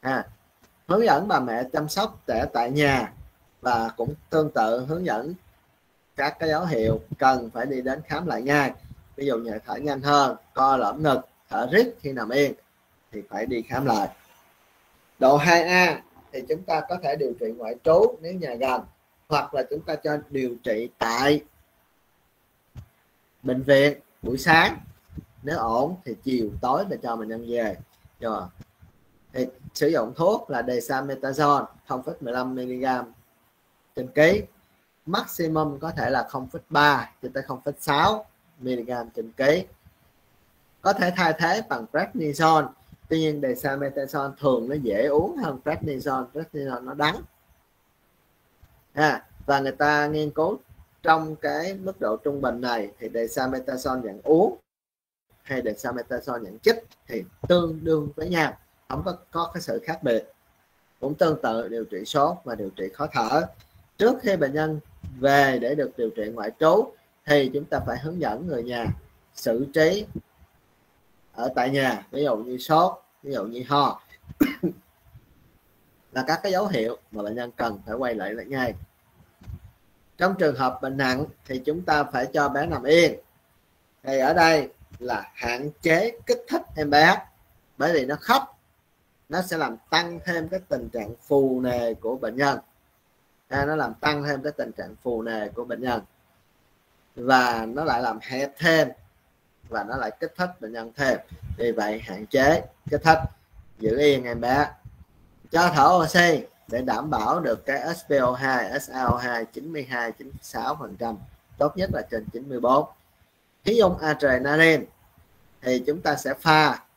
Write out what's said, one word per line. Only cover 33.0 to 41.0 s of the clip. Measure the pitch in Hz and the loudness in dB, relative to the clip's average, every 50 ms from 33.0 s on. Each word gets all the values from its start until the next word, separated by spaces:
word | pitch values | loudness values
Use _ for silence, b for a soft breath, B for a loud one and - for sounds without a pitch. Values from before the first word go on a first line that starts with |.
| 123 117 - _ _ _ _ _ _ _ _ _ _ _ _ _ _ _ _ | -4 -8 -14 _ _ _ _ _ _ _ _ _ _ _ _ _ _ _ _
trên | - 127 127 | -8 -8 -4
ký, | - - 151 165 180 214 208 - _ _ _ _ _ _ _ _ _ _ _ | 4 6 6 6 6 4 0 -6 _ _ _ _ _ _ _ _ _ _ _
maximum | 151 175 208 240 - - - 175 160 160 156 156 151 143 135 | -4 -4 -4 -4 -4 -4 -4 -2 0 2 0 0 0 -2 -6
có | - - | -8 -8
thể | 175 151 117 120 | -6 -4 -2 0
là | 135 127 120 | 0 0 -2
không | - - 135 131 127 | -4 -6 -10 -10 -8
phẩy | - 127 - _ | -12 -14 -14 _
ba | 151 143 147 147 143 127 117 - _ _ - | 2 6 6 6 6 4 0 -6 _ _ -14
cho | 127 127 | -8 -8
tới | 135 135 | -8 -6
không | - 135 117 - | -6 -10 -8 -6
phẩy | 143 135 - | -8 -8 -8
sáu | - - 143 143 160 196 220 214 - _ _ _ _ _ _ _ | -2 0 2 4 4 2 2 0 -6 _ _ _ _ _ _ _
mi-li-gam | 127 127 127 120 113 120 123 120 117 113 | -6 -6 -4 -4 -4 -6 -6 -8 -8 -10
trên | - - 113 113 - | -10 -10 -10 -10 -4
ký. | - 135 139 156 180 185 - - _ _ - _ _ _ _ _ _ _ _ _ _ _ _ _ _ _ _ _ _ | 0 2 2 2 2 0 -6 -14 _ _ -20 _ _ _ _ _ _ _ _ _ _ _ _ _ _ _ _ _ _
Có | _ 185 196 | _ 0 2
thể | 196 | 2